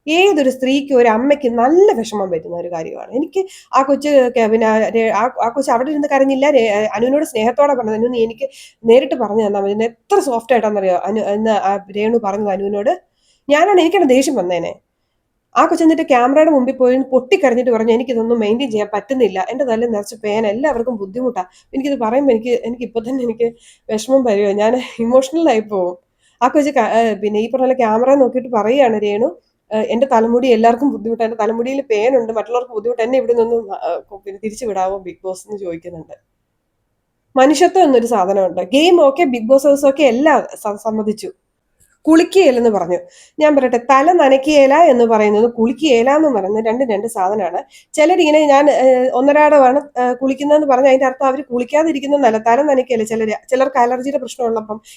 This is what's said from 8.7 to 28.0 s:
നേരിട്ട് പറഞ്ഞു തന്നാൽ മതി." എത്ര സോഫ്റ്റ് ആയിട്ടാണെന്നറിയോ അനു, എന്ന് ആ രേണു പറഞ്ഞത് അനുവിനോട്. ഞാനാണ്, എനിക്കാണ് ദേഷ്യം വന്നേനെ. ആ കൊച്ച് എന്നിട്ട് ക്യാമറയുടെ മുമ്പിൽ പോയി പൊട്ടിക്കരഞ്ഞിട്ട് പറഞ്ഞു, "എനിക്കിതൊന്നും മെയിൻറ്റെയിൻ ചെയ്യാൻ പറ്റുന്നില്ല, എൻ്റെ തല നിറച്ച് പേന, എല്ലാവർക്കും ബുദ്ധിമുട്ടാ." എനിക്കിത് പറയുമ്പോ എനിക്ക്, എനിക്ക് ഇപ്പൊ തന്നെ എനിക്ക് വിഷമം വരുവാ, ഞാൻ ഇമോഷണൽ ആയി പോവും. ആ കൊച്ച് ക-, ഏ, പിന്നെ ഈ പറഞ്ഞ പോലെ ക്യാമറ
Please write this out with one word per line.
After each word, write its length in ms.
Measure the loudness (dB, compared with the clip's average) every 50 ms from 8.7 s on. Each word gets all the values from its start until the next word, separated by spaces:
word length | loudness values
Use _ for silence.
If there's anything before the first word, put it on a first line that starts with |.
| _ _ 2
നേരിട്ട് 300 | 4 4 4 4 2 -2
പറഞ്ഞു 300 | -4 -4 -2 -2 -2 -2
തന്നാൽ 160 | 0 -2 -2 -2
മതി." 220 | -2 -2 -2 -4
എത്ര 360 | -4 -6 _ _ -2 -2 0
സോഫ്റ്റ് 320 | 0 0 -2 -4 -2 0 0
ആയിട്ടാണെന്നറിയോ 460 | 0 0 0 -2 -2 0 0 -2 -2
അനു, 240 | -2 -4 -4 -4 -4
എന്ന് 260 | -4 -4 -2 0 0
ആ 220 | 0 0 0 -2 -2 -4 -6 -8 -8
രേണു 220 | -4 -2 0 0 -2 -2
പറഞ്ഞത് 260 | -2 -4 -4 -4 -4
അനുവിനോട്. 420 | -4 -4 -4 -4 -4 -4 -2 -2 -2 -4 -6 _ _ _ _ _ _ _ _ -2
ഞാനാണ്, 320 | 0 2 2 4 4 4
എനിക്കാണ് 280 | 4 4 2 2 2 4
ദേഷ്യം 260 | 4 2 2 0 -2
വന്നേനെ. 400 | -4 -4 -2 -4 -4 -4 -6 -10 -12 _ _ _ _ _ _ _ _ _ _ _ _ _ _ 0
ആ 120 | 0 0
കൊച്ച് 180 | 2 2 2 2
എന്നിട്ട് 180 | 2 2 2 2
ക്യാമറയുടെ 480 | 2 2 2 2 4 4 4 4 4
മുമ്പിൽ 240 | 4 2 0 0 -2
പോയി 200 | 0 2 2 2 0 0
പൊട്ടിക്കരഞ്ഞിട്ട് 680 | 0 -2 -2 0 0 -2 0 2 0 0 0 0 0
പറഞ്ഞു, 220 | 0 0 2 0 0
"എനിക്കിതൊന്നും 460 | 0 -2 -2 -4 -4 -2 -2 -2 -2
മെയിൻറ്റെയിൻ 300 | 0 0 -2 -2 -2 -4
ചെയ്യാൻ 180 | -4 -4 -4 -4 -6
പറ്റുന്നില്ല, 520 | -8 -6 -6 -2 0 0 0 0 -2 -6 -6
എൻ്റെ 140 | -4 -4 -4
തല 220 | -2 -2 -2 -2
നിറച്ച് 300 | -4 -4 -6 -6 -8 -12
പേന, 300 | -10 -8 -4 -4 -2 -2
എല്ലാവർക്കും 500 | -2 -2 -2 -2 -2 -2 -2 -4 -6 -6
ബുദ്ധിമുട്ടാ." 480 | -8 -8 -10 -8 -6 -6 -6 -4 -6 -8 -10 _ _ _ _ -8
എനിക്കിത് 260 | -6 -4 -4 -4 -4
പറയുമ്പോ 320 | -2 -2 -2 0 2 2 2
എനിക്ക്, 180 | 0 0 -2 -4 -4 -4
എനിക്ക് 200 | -6 -10 -10 -10
ഇപ്പൊ 160 | -10 -8 -8
തന്നെ 240 | -8 -6 -6 -6 -4
എനിക്ക് 240 | -6 -4 -4 -4 -4 -6 _ _ _ _ _ _ -8
വിഷമം 360 | -8 -6 -2 0 0 0 2
വരുവാ, 280 | 2 0 0 0 0 0
ഞാൻ 220 | 0 0 0 0 -2 -4 -6 -8 -6
ഇമോഷണൽ 480 | -2 0 2 2 2 0 -2 0 0 2
ആയി 120 | 2 0
പോവും. 360 | -2 -4 -4 -4 -4 -4 -6 -8 _ _ _ _ _ _ _ -4 -2
ആ 60 | 0
കൊച്ച് 220 | 2 2 0 0
ക-, 200 | 0 0 0 0 0
ഏ, 220 | 0 0 0 -2
പിന്നെ 260 | -4 -4 -4 -4 -4
ഈ 100 | -4 -2
പറഞ്ഞ 140 | -2 -2 0
പോലെ 100 | 0 0
ക്യാമറ 400 | 0 0 0 0 0